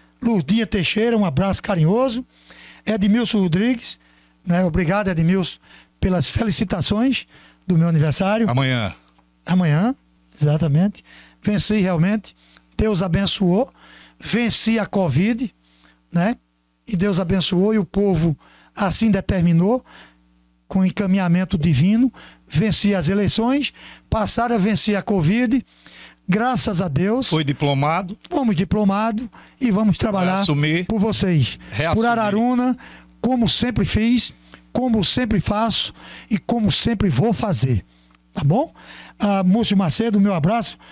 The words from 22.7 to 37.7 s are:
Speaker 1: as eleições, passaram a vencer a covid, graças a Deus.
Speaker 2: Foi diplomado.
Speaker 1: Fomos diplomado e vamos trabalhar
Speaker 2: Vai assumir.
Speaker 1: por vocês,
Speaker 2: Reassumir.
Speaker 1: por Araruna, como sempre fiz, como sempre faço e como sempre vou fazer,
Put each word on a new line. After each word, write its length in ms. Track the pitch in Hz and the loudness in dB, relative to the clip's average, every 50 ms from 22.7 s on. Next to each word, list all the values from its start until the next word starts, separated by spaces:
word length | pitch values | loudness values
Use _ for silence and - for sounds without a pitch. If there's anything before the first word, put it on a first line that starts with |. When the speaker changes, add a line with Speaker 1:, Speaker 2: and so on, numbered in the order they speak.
| 165 - - 202 202 | 0 0 0 0 0
Speaker 1:
as 140 | 185 147 156 | 0 0 0
eleições, 640 | 196 202 202 165 - - 220 240 269 294 262 - - - - - - - _ - | 0 0 0 0 0 0 0 0 0 0 -2 -4 -10 -12 -20 -20 -20 -18 _ -4
passaram 460 | - 220 208 185 - - 233 240 240 | -2 -2 -2 -2 -2 -2 0 0 0
a 20 | 220 | 0
vencer 380 | 180 220 208 - - 214 208 | 0 0 0 0 0 0 -2
a 60 | 190 - | -2 -2
covid, 600 | - 208 190 156 151 208 240 254 226 247 254 - _ _ _ - - - - - - - _ - - | -2 -2 0 2 2 2 2 0 0 0 -2 -2 _ _ _ -20 -20 -20 -20 -20 -20 -20 _ -4 -2
graças 520 | 175 214 233 254 254 208 - 226 202 165 | 0 0 0 0 0 -2 -2 -2 -2 -2
a 80 | 190 175 | -2 -2
Deus. 400 | 135 147 180 202 220 262 262 - | -2 -2 0 0 0 -2 -2 -2
Speaker 2:
Foi 160 | 165 156 156 | -2 -2 -2
diplomado. 720 | 135 139 - 151 143 143 135 143 151 160 180 202 175 214 - - - | -2 -2 -2 0 0 0 0 0 0 0 -2 -4 -6 -12 -14 -12 -6
Speaker 1:
Fomos 280 | 359 320 269 226 196 | -4 -2 0 0 0
diplomado 760 | 151 196 - 190 214 214 196 196 202 220 226 214 220 262 220 - - - - _ - | 0 0 0 0 2 2 2 2 0 0 -2 -2 -4 -8 -10 -14 -18 -20 -20 _ -4
e 100 | 269 240 | -2 0
vamos 260 | 190 208 220 208 165 - | 2 2 2 2 2 2
trabalhar 340 | - 220 196 196 180 180 185 | 0 -2 0 0 0 0 0
Speaker 2:
Vai 100 | 196 202 | 0 0
assumir. 440 | 185 147 143 147 151 156 170 180 | 0 0 0 0 0 0 -2 -2
Speaker 1:
por 120 | - 226 214 | -2 -2 0
vocês, 600 | 190 226 202 - 202 190 175 151 123 - - - - - | 0 0 0 0 0 2 2 2 0 0 -4 -12 -16 -12
Speaker 2:
Reassumir. 240 | - 107 151 165 160 | -6 -4 -2 0 0
Speaker 1:
por 120 | 214 233 240 | 2 2 2
Araruna, 640 | 233 226 220 208 202 214 233 247 254 247 247 254 247 - - - - - - - - - | 2 2 0 0 0 0 0 2 2 0 0 0 -2 -4 -6 -20 -20 -20 -20 -20 -14 -4
como 280 | - 233 262 247 226 175 | -2 0 0 2 0 0
sempre 360 | - - - 247 220 202 196 | 0 0 -2 -2 0 -2 -2
fiz, 480 | - - 214 220 233 247 240 - - - _ _ - - - _ _ - | 0 0 0 2 2 2 2 0 -2 -8 _ _ -20 -20 -20 _ _ -6
como 320 | 240 247 254 226 220 165 | -4 -2 0 0 0 0
sempre 340 | - - 247 247 214 226 190 | 0 -2 -2 -2 0 0 -2
faço 540 | - - 208 208 226 226 - - - - - - - - - - - - | 0 0 0 0 0 0 -2 -2 -4 -8 -10 -16 -20 -20 -20 -18 -8 -4
e 80 | 233 175 | -6 -4
como 340 | - - 233 233 214 190 - | -2 -2 -2 0 0 0 -2
sempre 360 | - - - 233 196 226 190 | -2 -2 -2 -2 0 0 0
vou 240 | 131 117 185 240 214 | 0 2 2 0 0
fazer, 520 | - - 214 170 - - 131 | 0 -2 -2 -2 -2 0 0